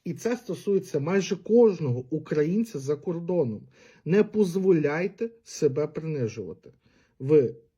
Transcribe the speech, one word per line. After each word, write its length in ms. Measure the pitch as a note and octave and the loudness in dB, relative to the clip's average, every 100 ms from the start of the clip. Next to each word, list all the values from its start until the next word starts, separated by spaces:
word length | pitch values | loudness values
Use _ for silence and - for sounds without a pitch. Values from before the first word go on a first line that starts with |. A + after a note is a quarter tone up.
І 100 | - | -12
це 220 | - A3+ A#3+ | -6 -4 -6
стосується 640 | - D#3 - F#3+ - D3 | -6 -8 -2 -2 -2 -6
майже 360 | D3 G3 - G#3 | 0 -2 -2 -6
кожного 680 | - A#3 A3+ F3+ D3 B2 C3 | 2 6 6 4 -2 -4 -4
українця 680 | D#3 D#3 D3+ D3+ G3+ A3+ C#3+ | -8 -4 -2 0 0 -2 -6
за 180 | C3+ C#3+ | -6 -6
кордоном. 640 | F#3 E3+ E3+ F3+ B2+ G#2 - _ - _ | -4 -8 -4 -2 -2 -4 -14 _ -20 _
Не 180 | D3 G3 | 0 2
дозволяйте 1080 | G#3 G#3+ F#3+ F#3 F#3+ E3 C#3+ D#3 G3+ - A#3 - | 2 2 0 2 4 4 4 0 -4 -4 -10 -10
себе 420 | - - D3 C3 D3 | -18 -2 0 0 -4
принижувати. 840 | - D#3+ D3 A2+ A2 F2 - - _ _ _ _ - | -6 -8 -4 -4 -6 -12 -14 -20 _ _ _ _ -10
Ви 360 | C3+ D#3 A#2+ - _ | 4 4 4 -4 _